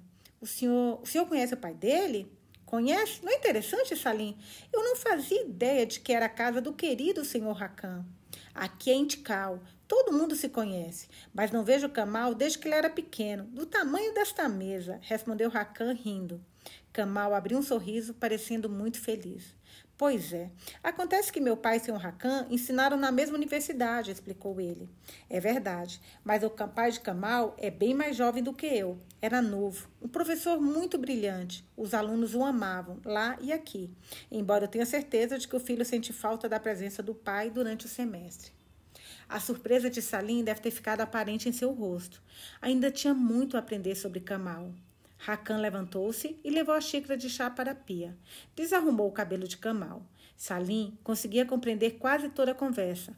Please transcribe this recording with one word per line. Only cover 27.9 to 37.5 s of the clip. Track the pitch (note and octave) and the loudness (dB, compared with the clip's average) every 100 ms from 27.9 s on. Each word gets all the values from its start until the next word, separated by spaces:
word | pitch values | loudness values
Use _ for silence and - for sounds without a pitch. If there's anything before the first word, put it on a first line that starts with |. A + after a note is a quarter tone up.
mais | C4+ D4 A#3+ | 4 2 2
jovem | A#3+ A#3+ | 2 2
do | B3 | -2
que | B3+ D#4 | -2 0
eu. | A#3+ F#3+ F3+ - - | 2 0 -4 -10 -6
Era | A3 B3 | 0 2
novo. | A#3 G3 G3+ F#3 - - | 2 0 -2 -4 -12 -12
Um | A#3+ | -6
professor | E4+ E4 D#4+ F4 E4 | -2 0 0 2 2
muito | C#4+ D4+ F4 D4 | 4 2 0 -2
brilhante. | B3+ B3 G3+ F#3 F3+ F3+ - - | -2 0 -2 -2 -6 -10 -12 -8
Os | G#3+ | -2
alunos | G#3+ G#3+ A3+ A3+ A#3 | 0 0 0 0 2
o | |
amavam, | C4+ B3 G3 F#3 F3+ F#3 - | 2 2 0 -4 -6 -8 -2
lá | G#3 A3+ B3+ | 0 0 -2
e | C4 | -2
aqui. | D#4 D#4 G3+ F3+ F3+ - - - | -4 -4 -8 -10 -12 -18 -18 -8
Embora | A3 G3+ G#3 G3+ | -2 4 4 4
eu | |
tenha | A3+ A#3+ | 0 0
certeza | C#4+ C#4+ A3+ A#3 C4 | 0 2 2 2 0
de | B3+ | -2
que | B3+ | -2
o | |
filho | B3 A#3 A#3+ | 0 -2 0
sente | A#3+ A#3 | 0 -2
falta | A3+ G#3+ A3+ A3+ | -4 -2 -2 0
da | G#3+ | -2
presença | A3 G3 G3 G3 | -2 -4 -4 -6
do | G#3 A3 | -6 -6
pai | - G3+ | -4 -2
durante | A3+ | -2